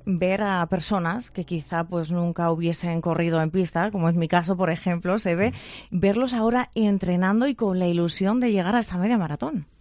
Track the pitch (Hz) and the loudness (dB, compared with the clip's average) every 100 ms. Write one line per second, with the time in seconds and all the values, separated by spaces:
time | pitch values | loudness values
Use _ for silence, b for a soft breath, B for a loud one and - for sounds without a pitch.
0 | 202 175 185 196 208 185 170 185 - 202 | -4 0 0 0 0 0 0 -2 -2 -2
1 | 170 220 - - 170 170 - 170 170 175 | -2 -4 -8 -10 -6 -8 -4 -4 -2 -4
2 | 156 175 170 170 170 165 170 170 175 165 | -2 -2 -2 0 0 0 0 -2 -2 -2
3 | 175 165 165 165 160 185 175 165 202 208 | 0 0 0 0 0 0 0 -2 -2 0
4 | 165 170 165 175 170 185 175 165 180 170 | 2 2 2 2 2 0 0 0 -2 -2
5 | 175 214 185 170 226 - B B B 175 | 0 0 0 0 0 -2 B B B 0
6 | 196 214 254 240 220 247 233 226 208 196 | 2 2 0 2 2 2 0 0 2 2
7 | 180 175 190 220 277 240 208 185 175 170 | 2 2 2 2 2 0 0 2 2 2
8 | 170 - 190 247 247 202 180 240 - 180 | 0 0 0 2 2 2 2 0 0 -2
9 | 208 233 156 147 - 240 - _ | 0 0 0 -4 -4 -6 -8 _